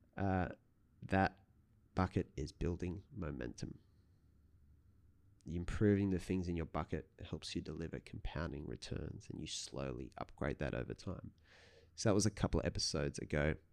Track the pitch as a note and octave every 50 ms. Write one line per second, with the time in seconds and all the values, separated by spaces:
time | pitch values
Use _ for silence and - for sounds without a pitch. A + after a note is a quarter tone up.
0 | - - _ - G2 G2 F#2+ F#2 F2 - - - _ _ _ _ _ _ _ -
1 | - - - F#2+ F#2+ - - - - _ - - - _ _ - - - _ -
2 | F#2 F2+ - G2 E2+ - - - D2 D2 - - - E2 F2 E2+ F2 F2+ F2 -
3 | - - - G#2+ F2+ D2+ C#2+ C2 B1 A#1+ - - - - - - - _ _ -
4 | _ _ - _ _ - - - - - - - - - - - _ - - -
5 | - - - - - - - - - - D#2+ F2 F2 - - - A2 G#2 G2+ G2
6 | G2+ G2 F#2 F2 - - F#2 F#2+ F2 F2 E2+ E2 D#2+ - - D#2 D#2 - - D#2
7 | - - - - - - - D#2 - - - E2+ E2 - D#2+ D#2 E2 D#2+ D#2 D2
8 | - - - - - - - C#2+ E2 D#2 C2+ C#2+ D2+ - - - - - - -
9 | - - - - - - - - - D#2 - - - - - B1+ C2+ C2+ B1+ B1
10 | C2+ - - - - - - - - C#2 C2 - D2 C2 - - B1+ - A1+ -
11 | - - F2+ - - - - - - - - - - - - - - - - -
12 | - A2 G2 G#2 G2 G#2+ - - - E2+ - D#2+ - - D#2+ F#2+ - - - D#2
13 | D2 C#2+ - - - - - D2 D2 D2+ D#2+ - - _